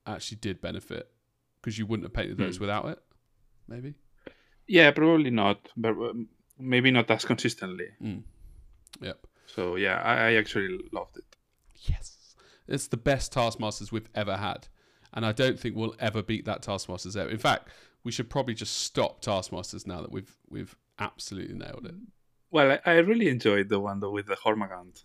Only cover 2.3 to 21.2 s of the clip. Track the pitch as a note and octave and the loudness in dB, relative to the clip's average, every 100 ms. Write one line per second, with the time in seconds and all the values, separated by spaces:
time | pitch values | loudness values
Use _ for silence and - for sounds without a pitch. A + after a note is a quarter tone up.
2.3 | G2 F#2+ F2+ G2+ G#2 - - _ _ _ | -2 -4 -2 -4 -4 -4 -10 _ _ _
3.3 | _ _ _ - A#2+ C3 D3 _ _ - | _ _ _ -16 -14 -14 -16 _ _ -20
4.3 | - _ _ - F3+ D3+ D3 D#3+ E3 C#3 | -20 _ _ 4 8 8 8 6 6 4
5.3 | A#2 G2+ G2+ - - A2 G2 A#2+ A3+ - | 4 4 2 -4 -2 -2 0 -4 -6 -12
6.3 | _ _ _ B2+ B2 C3 B2+ A2+ A2 - | _ _ _ 0 4 6 4 4 2 2
7.3 | B2+ A#2+ - F#2+ F#2 - _ G#2+ G2 - | 0 -2 -4 -10 -10 -12 _ -8 -8 -12
8.3 | - - - - _ _ - F#2+ - - | -20 -20 -20 -20 _ _ -14 -12 -12 -18
9.3 | _ _ - F2+ F2+ G2 F#2 A2+ A#2+ A2+ | _ _ -6 -4 0 0 2 2 4 4
10.3 | A2+ G#2+ A2 F#2+ F#2 - G2 F2+ - _ | 4 2 -2 -4 -6 -8 -10 -10 -16 _
11.3 | _ _ _ _ - - - - - _ | _ _ _ _ -8 -4 -4 -6 -20 _
12.3 | _ _ _ - C#3+ - A#2+ D3 C3+ - | _ _ _ -8 -8 -4 -2 0 0 0
13.3 | C3+ A#2 A2 G#2+ - G2+ A2 - - G2+ | 0 0 0 -6 -6 -6 -8 -6 -4 -4
14.3 | F#2+ G2+ - - _ _ _ _ A2+ A2+ | -2 -4 -6 -12 _ _ _ _ -4 -2
15.3 | A2 C3 - A#2+ G#2+ A2 - A2 G#2+ G2+ | 2 0 0 -4 -4 -6 -4 -4 -4 -4
16.3 | A2 A2 G2+ - F#2+ - F2+ F2+ G2+ D2 | -4 -4 -8 -6 -6 -6 -10 -8 -6 -6
17.3 | A2 D3 A#2+ - - _ _ A#2+ A2+ A#2 | -2 0 0 -2 -20 _ _ -8 -6 -4
18.3 | C#3+ B2+ A2 G#2 - - - A2 - - | -2 -2 -4 -6 -6 -4 0 0 -2 -2
19.3 | G2 - F2+ F2+ F2+ - F2 - F#2+ - | -2 -2 -8 -10 -10 -10 -10 -8 -10 -12
20.3 | _ _ G2+ F2+ - _ - G#2 - | _ _ -12 -12 -16 _ -10 -10 -8